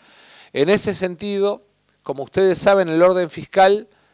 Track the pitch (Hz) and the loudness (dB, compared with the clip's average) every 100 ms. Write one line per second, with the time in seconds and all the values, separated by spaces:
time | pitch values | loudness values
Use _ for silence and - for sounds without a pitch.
0 | _ _ - - - 123 151 202 214 185 | _ _ -20 -20 -10 -4 0 0 -2 -4
1 | 185 175 208 202 202 214 _ _ _ _ | -6 -8 -6 -4 -4 -4 _ _ _ _
2 | - 135 131 185 190 170 202 196 170 165 | -12 -12 -6 0 0 2 2 2 2 2
3 | 180 185 165 165 139 196 190 208 240 _ | 2 2 -4 -8 -4 2 4 2 -4 _
4 | _ | _